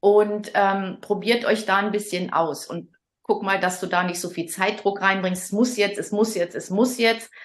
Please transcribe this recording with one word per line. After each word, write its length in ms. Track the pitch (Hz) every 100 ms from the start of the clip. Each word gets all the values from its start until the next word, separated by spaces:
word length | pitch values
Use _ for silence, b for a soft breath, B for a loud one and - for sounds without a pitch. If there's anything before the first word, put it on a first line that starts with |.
Und, 500 | 202 208 208 208 214
ähm, 420 | 214 196 196 190 185
probiert 420 | - 196 185 233
euch 220 | - 220 220
da 100 | 196
ein 160 | 202
bisschen 400 | 208 208 180 180
aus 340 | - 165 147 -
und 220 | 170 - _ _ _
guck 200 | - 202
mal, 180 | 196 190
dass 200 | 180 180
du 60 | 180
da 160 | 180
nicht 160 | 180 175
so 120 | 175
viel 160 | - 165
Zeitdruck 560 | - 190 214 202 196
reinbringst. 420 | 196 190 185 185
Es 80 | -
muss 240 | 202 226 202
jetzt, 220 | 202 202
es 120 | -
muss 240 | 208 220
jetzt, 200 | 185 175
es 160 | - -
muss 260 | 190 247 -
jetzt, 340 | 226 226 - B